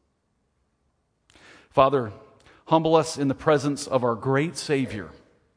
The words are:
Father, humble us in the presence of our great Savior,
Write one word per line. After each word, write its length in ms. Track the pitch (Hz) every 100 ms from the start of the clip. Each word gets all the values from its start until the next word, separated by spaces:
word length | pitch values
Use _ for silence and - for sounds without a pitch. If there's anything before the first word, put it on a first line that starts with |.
| _ _ _ _ _ _ _ _ _ _ _ _ _ - - - _
Father, 440 | - 135 135 113 98 - _ _ - -
humble 300 | 160 160 160
us 220 | 147 -
in 100 | 139
the 60 |
presence 520 | 127 - 147 143 139 -
of 180 | 131
our 100 | 120
great 420 | 113 123 135 160 -
Savior, 540 | - 143 123 104 82 - _ _ _